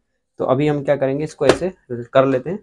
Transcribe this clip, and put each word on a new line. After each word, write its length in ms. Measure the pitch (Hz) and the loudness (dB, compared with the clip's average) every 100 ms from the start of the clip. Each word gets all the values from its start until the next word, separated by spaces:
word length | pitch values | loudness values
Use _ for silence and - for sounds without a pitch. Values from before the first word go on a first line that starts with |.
| _ _ _ - | _ _ _ -6
तो 40 | |
अभी 220 | - 131 151 | -2 0 2
हम 140 | 147 | 0
क्या 120 | 143 139 | 0 0
करेंगे, 280 | 135 139 | 0 -2
इसको 220 | 156 - 139 | -6 -2 0
ऐसे 260 | 131 175 - _ 120 117 | 2 -2 -8 _ -12 0
कर 140 | 131 135 | 2 4
लेते 240 | 131 147 | 0 -4
हैं 80 | 196 | -8